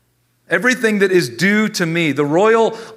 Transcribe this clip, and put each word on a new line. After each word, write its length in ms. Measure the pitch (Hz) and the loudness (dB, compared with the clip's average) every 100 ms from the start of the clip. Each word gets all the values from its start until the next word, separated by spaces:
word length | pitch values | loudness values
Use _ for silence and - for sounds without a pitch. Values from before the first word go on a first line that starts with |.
| _ _ _ _ - | _ _ _ _ -4
everything 520 | 185 240 254 220 208 | -2 0 0 0 0
that 120 | 196 | 2
is 160 | 185 143 | 2 0
due 400 | 117 196 214 214 | -2 0 2 0
to 180 | 214 165 | -2 -4
me, 240 | 165 160 | -2 -2
the 140 | 135 147 | -2 0
royal 520 | 165 214 226 220 220 - | 2 2 2 0 -4 -14